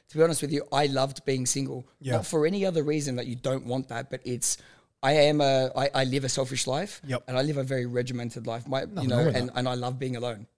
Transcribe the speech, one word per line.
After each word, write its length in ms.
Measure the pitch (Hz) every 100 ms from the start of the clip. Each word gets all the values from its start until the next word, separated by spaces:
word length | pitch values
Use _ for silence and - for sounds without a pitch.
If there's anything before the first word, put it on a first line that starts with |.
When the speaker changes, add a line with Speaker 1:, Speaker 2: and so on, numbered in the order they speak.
| _
Speaker 1:
To 100 | 151
be 60 |
honest 180 | 165 160
with 100 | 143
you, 120 | 151 -
I 160 | 135 147
loved 360 | 135 135 135
being 220 | - 131 127
single. 420 | 143 135 131 123 _
Speaker 2:
Yeah. 140 | 135
Speaker 1:
Not 120 | 117 -
for 220 | 165 151
any 180 | 196 190
other 160 | 165
reason 340 | 147 151 147 123
that 100 | 113
you 80 | 123
don't 280 | 135 131 117
want 220 | 127 131
that, 200 | 117 120
but 120 | 127 -
it's, 320 | 123 - - - - _ _
I 80 | 135
am 280 | 151 147 151
a, 300 | 143 135 131 123
I, 140 | 139
I 100 | 135 135
live 180 | 135
a 60 | 131
selfish 360 | - 123 131 -
life, 340 | 135 202 - 143
Speaker 2:
Yep. 200 | 127 -
Speaker 1:
and 100 | 127
I 60 |
live 140 | 143 143
a 60 |
very 220 | 135 135 123
regimented 600 | 123 123 127 120 120 117
life. 200 | 113 113
My, 180 | 135 -
Speaker 2:
Nothing 180 | 202
Speaker 1:
you 40 | 131
know, 80 | 123
Speaker 2:
wrong 80 | 160
with 80 | 123
Speaker 1:
and, 140 | 123
Speaker 2:
that. 80 | 123
Speaker 1:
and 120 | 127
I 60 | 123
love 240 | 123 127
being 160 | 131 120
alone. 320 | 120 107 113